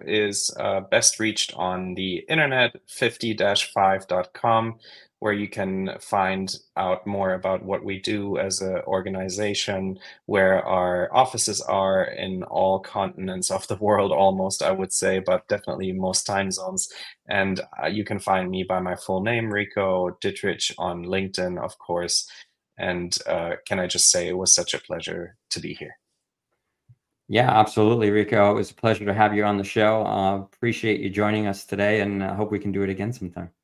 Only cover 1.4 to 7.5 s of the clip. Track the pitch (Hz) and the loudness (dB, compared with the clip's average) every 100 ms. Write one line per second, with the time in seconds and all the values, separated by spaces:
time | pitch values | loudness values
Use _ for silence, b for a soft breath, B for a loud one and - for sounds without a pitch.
1.4 | - - 92 92 92 92 95 87 - 160 | -6 -2 -4 -2 -6 -4 -4 -4 -2 0
2.4 | 143 131 120 - - - 120 - 117 104 | 2 4 2 0 -16 -2 -2 0 -4 0
3.4 | 101 101 - - 95 95 - 90 - - | 2 2 0 4 4 4 0 -2 -2 -2
4.4 | 117 113 113 113 B B B _ 107 104 | 2 4 2 -8 B B B _ -2 -2
5.4 | 104 - 95 95 95 - - 101 95 95 | -4 -4 -4 -2 -4 -8 -2 0 0 0
6.4 | 95 - _ - 92 92 104 101 95 92 | -6 -8 _ -4 -2 -2 -2 -2 0 0
7.4 | 95 | -2